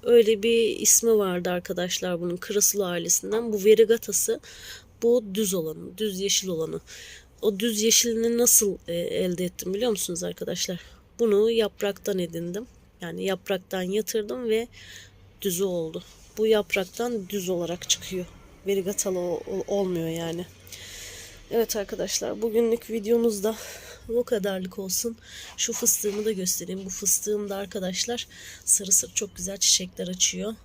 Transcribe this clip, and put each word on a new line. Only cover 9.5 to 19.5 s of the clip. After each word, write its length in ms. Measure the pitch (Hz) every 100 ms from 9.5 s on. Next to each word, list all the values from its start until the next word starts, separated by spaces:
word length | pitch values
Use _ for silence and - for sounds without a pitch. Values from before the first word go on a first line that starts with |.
| - 180
biliyor 160 | 196 247
musunuz 340 | 202 - 170
arkadaşlar? 560 | 175 175 175 175 - 175 - - _ -
Bunu 320 | 233 202 220
yapraktan 680 | 226 208 - 202 196 - 190
edindim. 480 | 170 165 170 185 247 - - _
Yani 240 | 170 175
yapraktan 580 | 190 190 - 190 185 190
yatırdım 680 | 180 202 214 220 208 196 240
ve 200 | 220 240 - - - - - - -
düzü 220 | 202 175
oldu. 380 | 196 175 160 170 - - - -
Bu 80 | 220
yapraktan 840 | 214 202 196 185 - 240 233 180
düz 200 | 202 180
olarak 400 | 180 165 175 -
çıkıyor. 360 | - - 185 175 - - - 190
Verigatalı 520 | 196 185 202 202 185
o-, 240 | 175 165
o-, 180 | -